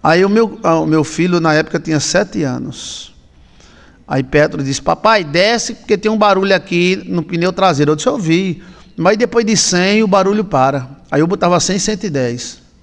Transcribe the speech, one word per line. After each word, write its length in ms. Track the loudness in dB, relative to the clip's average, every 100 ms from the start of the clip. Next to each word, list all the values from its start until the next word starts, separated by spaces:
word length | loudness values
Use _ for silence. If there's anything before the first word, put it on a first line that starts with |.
| 2
Aí 160 | 2
o 60 | 4
meu, 300 | 2 0 -2
ah, 180 | 0 0
o 60 | 2
meu 180 | 0
filho, 360 | 0 -2 0 0
na 160 | 2 0
época, 240 | 0 -6
tinha 200 | -2 -2
sete 440 | 0 -2 -2 -4
anos. 680 | -4 -4 -8 -12 -14 -14 -18 -20 -20 _ -20 -20 -20 -20 -20 -20 -6
Aí 140 | -4
Petro 420 | 0 2 2 -2
disse: 160 | -6 -4
"Papai, 440 | -2 0 2 2
desce, 500 | 0 0 2 0 -4
porque 240 | -10 -2 -2
tem 140 | 0
um 60 | 2
barulho 380 | 4 4 2 0
aqui 460 | 0 0 2 0 -2
no 160 | -4
pneu 280 | -2 -2 -2
traseiro." 420 | 2 0 2 2
Eu 20 | 2
disse: 120 | -2
"Eu 120 | -2
vi." 420 | 0 0 0 -6 -12 -20 -20 -2
Mas 220 | 0 2
depois 260 | 0 0
de 140 | 0 0
cem, 460 | 2 0 2 2
o 40 | 4
barulho 380 | 2 2 0 0
para. 420 | 0 2 0 -6 -16 -4
Aí 120 | 0
eu 40 | 0
botava 340 | 0 0 0
cem, 200 | 0 -2
cento 240 | -2 -4
e 80 | -4
dez. 500 | -2 -2 -4 -10 -16 _ _